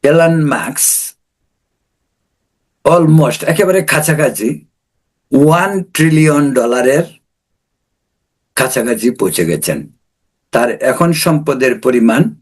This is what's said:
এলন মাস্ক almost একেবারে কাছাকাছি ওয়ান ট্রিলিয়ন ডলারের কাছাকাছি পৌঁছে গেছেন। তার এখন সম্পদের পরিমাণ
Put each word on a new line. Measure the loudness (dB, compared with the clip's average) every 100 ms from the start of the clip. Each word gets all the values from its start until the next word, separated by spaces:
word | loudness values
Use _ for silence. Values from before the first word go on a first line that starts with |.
এলন | 2 4 4 2
মাস্ক | 0 -4 -6 -6 -4 -4 -8 _ _ _ _ _ _ _ _ _ _ _ _ _ _ _ _ _ 0
almost | 2 4 4 2 -2 -4
একেবারে | 0 2 0
কাছাকাছি | 0 -2 0 0 0 -2 -6 -6 _ _ _ _ _ _ _
ওয়ান | 2 4 2 0 -4
ট্রিলিয়ন | -6 -2 2 4 2 2 0
ডলারের | 0 0 0 0 0 -2 -10 _ _ _ _ _ _ _ _ _ _ _ _ _ -6
কাছাকাছি | -4 -2 -4 -2 -2
পৌঁছে | -2 -4 -2 -2
গেছেন। | -2 -4 -6 -8 _ _ _ _ _ _
তার | -2 -2
এখন | -2 -2 0 0
সম্পদের | 0 0 0 -2 0 0 0
পরিমাণ | 0 2 2 0 -4 -10